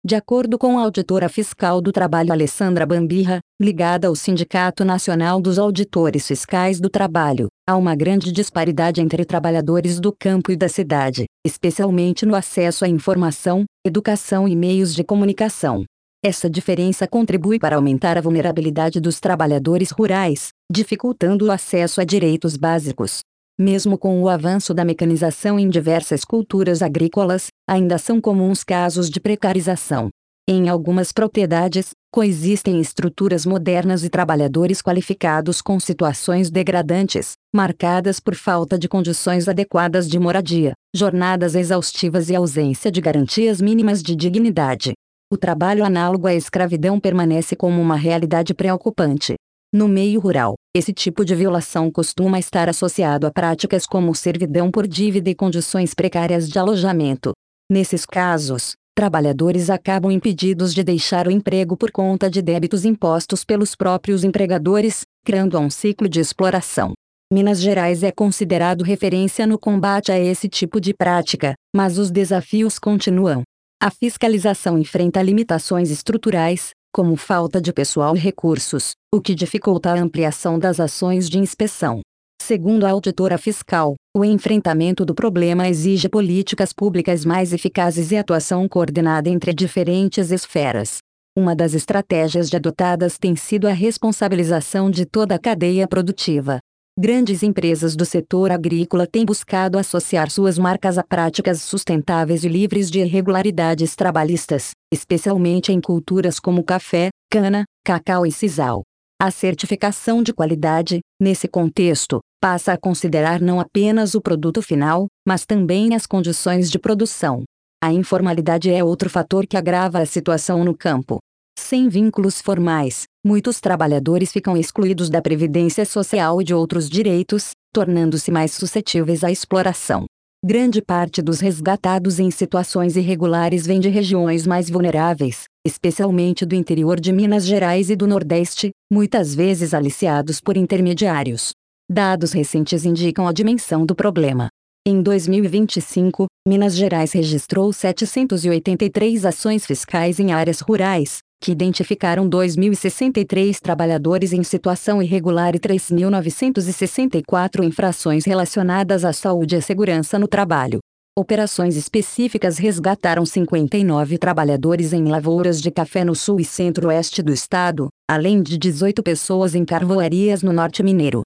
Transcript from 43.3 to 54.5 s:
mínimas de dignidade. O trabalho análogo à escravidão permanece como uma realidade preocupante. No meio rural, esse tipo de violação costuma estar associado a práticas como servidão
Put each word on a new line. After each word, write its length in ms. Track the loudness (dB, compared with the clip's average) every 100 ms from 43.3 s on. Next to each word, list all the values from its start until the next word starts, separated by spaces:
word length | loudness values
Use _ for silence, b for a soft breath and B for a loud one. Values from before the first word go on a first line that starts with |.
| 0 0 2
mínimas 420 | 2 2 2 0
de 140 | -2 -2
dignidade. 760 | 0 2 2 2 0 -2 -4 -8 _ _ _
O 60 | -2
trabalho 480 | -2 0 0 2
análogo 420 | 2 2 2 0 0
à 80 |
escravidão 640 | 0 -2 -2 0 0 0 2
permanece 560 | 2 2 2 0 -2
como 260 | -2 0 2
uma 140 | 2
realidade 600 | 2 0 0 0 0 0
preocupante. 800 | -2 0 0 -2 0 0 0 -4 -6 _ _ _
No 140 | 2 4
meio 320 | 2 2 2
rural, 360 | 2 2 0 -2 _
esse 180 | -2 -2
tipo 320 | -2 -4 0
de 80 | 0 2
violação 520 | 2 0 -2 -2 -2
costuma 520 | 0 -4 0 0 0
estar 280 | 0 0 0
associado 600 | 0 -2 0 0 2 0
a 20 |
práticas 560 | 0 0 0 0 -2 0
como 260 | 0 0
servidão 560 | 0 -2 -2 0